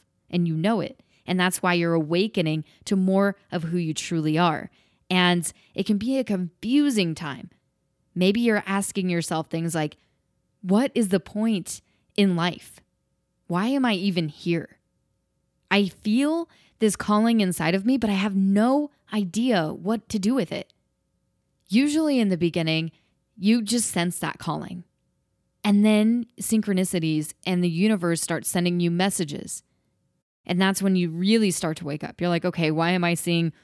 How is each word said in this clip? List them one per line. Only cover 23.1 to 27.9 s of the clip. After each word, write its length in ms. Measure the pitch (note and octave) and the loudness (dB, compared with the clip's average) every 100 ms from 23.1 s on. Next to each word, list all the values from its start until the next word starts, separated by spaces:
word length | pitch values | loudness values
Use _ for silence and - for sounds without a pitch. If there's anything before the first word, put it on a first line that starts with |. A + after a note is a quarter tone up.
| _ _ - | _ _ -2
you 260 | F#3+ A#3+ | 2 2
just 280 | G#3 A#3+ - | 2 -2 -2
sense 280 | G3 F3+ - | -2 -2 -2
that 200 | D#3 - | -6 -6
calling. 460 | - D3+ - F3+ - _ _ _ _ _ _ _ | -8 -8 -8 -14 -18 _ _ _ _ _ _ _
And 200 | G#3 G3+ | 2 4
then 420 | G#3+ G#3+ A3 A#3+ A#3 - | 6 4 4 0 -4 -10
synchronicities 920 | G3+ A3 G#3 F#3 F3+ F3+ D#3+ D#3 D3+ - - | -2 0 2 0 0 0 0 0 -2 -6 -2
and 180 | F3+ | 0
the 60 | F3+ | 0
universe 500 | E3 G#3+ | 2 2